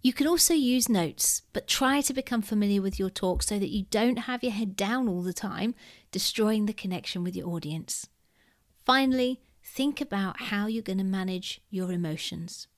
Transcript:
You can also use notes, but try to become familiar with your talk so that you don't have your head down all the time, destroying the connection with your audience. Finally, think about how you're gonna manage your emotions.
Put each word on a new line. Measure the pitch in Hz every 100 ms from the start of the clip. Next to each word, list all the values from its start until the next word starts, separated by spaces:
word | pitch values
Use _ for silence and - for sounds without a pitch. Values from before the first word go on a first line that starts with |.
You | 247
can | - 294
also | 339 -
use | 330 254 254 240
notes, | 208 160 - - - _
but | - -
try | - 262 277
to | 277
become | 269 262 240
familiar | 202 208 202 202
with | 190 190
your | 190
talk | - 190 180
so | - 208
that | 196
you | 214 190
don't | 214 233 240
have | 233 247
your | 247
head | 208 220 196
down | 196 247 247
all | 180
the | 180
time, | 180 196 175 208 240 - - _
destroying | 190 - - 214 220 208
the |
connection | 214 190 180 - 185 175
with | 180
your | 180
audience. | 170 160 156 - - - _ _ _ _ _ _ _ -
Finally, | 262 269 254 247 254 _ _
think | - - 277 285
about | 285 196 190 -
how | 240 208 208
you're | 226
gonna | 214 190
manage | 190 190 185 185 185 - _
your | 190 180
emotions. | 175 170 160 - 165 170 - -